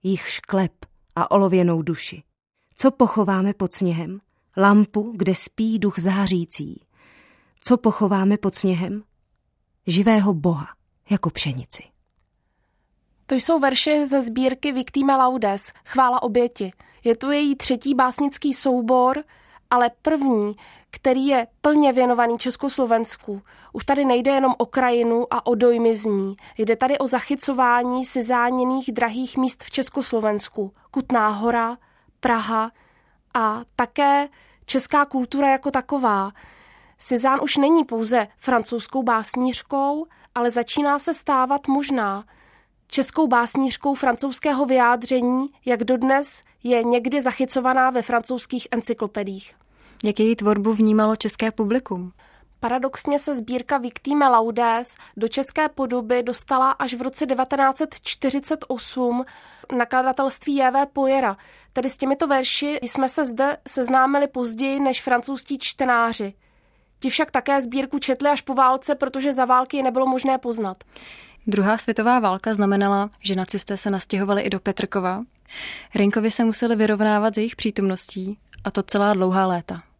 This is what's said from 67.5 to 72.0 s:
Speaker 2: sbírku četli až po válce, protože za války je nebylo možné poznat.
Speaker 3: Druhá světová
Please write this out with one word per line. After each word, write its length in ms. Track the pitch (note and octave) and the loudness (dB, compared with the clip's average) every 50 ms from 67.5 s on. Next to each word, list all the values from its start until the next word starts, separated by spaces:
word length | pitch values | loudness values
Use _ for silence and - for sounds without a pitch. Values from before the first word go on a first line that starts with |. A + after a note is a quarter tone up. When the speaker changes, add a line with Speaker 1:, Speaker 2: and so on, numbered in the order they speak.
| C#4 C#4 | 0 0
Speaker 2:
sbírku 380 | C4 A#3 A#3+ C#4 C4+ C4 - C#4+ | 0 0 -2 -2 -2 -2 -4 -4
četli 300 | - - C4 B3+ C#4 C#4+ | -2 -2 -2 0 2 2
až 120 | D4 - | 2 0
po 120 | - - C4+ | -2 -4 2
válce, 420 | C4+ C4 B3+ B3+ C4 - - C#4+ | 4 4 4 4 2 0 -4 -2
protože 380 | C4+ C#4 C4 - C4+ C4 C#4+ C4 | -2 -2 -4 -4 -2 -2 -2 0
za 120 | C4 B3+ | 0 2
války 320 | B3 B3+ B3+ B3+ C4 - | 4 4 2 2 0 -4
je 60 | C#4+ C4 | -2 -2
nebylo 240 | B3+ A#3 C4 C4 | 0 2 2 0
možné 300 | C4 C4 B3+ - C4+ C4 | 0 0 -2 0 -2 -2
poznat. 460 | C4 - A#3+ A#3 A3+ G#3+ F#3+ F#3+ _ - _ _ - - - - - - - _ - _ | -2 -2 -6 -4 -4 -4 -6 -6 _ -18 _ _ -20 -20 -20 -20 -20 -20 -20 _ -8 _
Speaker 3:
Druhá 300 | A3 G3+ G3+ F#3+ G3+ A3 | -2 0 2 2 2 2
světová 420 | A3 - - A3 - | 0 0 -2 -2 0